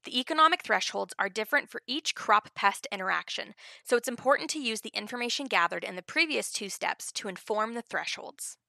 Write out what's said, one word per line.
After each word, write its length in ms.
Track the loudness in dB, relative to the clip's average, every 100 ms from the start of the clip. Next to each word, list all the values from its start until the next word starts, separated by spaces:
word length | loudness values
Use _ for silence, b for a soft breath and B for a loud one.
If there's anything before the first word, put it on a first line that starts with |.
The 160 | -2 -4
economic 400 | 0 4 6 4
thresholds 520 | 2 0 2 -4 -4 -2
are 120 | -2
different 400 | -2 0 0 0
for 100 | -14 -6
each 280 | -4 -4
crop-pest 720 | -4 4 4 4 2 2 2 -8
interaction, 600 | -4 -2 -2 -2 -8 -8 -12 B B
so 120 | 0 2
it's 100 | 2
important 440 | 0 4 4 2
to 100 | -2
use 220 | -2 -4
the 100 | -4
information 520 | -8 -6 -4 -2 -2 2
gathered 360 | 4 4 0
in 140 | -6 -8
the 60 |
previous 500 | -4 0 2 2 -2
two 160 | -4 -6
steps 420 | -2 -2 -2 -6
to 160 | -6 -6
inform 440 | -10 -4 0 0
the 80 | -4
thresholds. 800 | -6 -6 -4 -8 -10 -12 -12 -14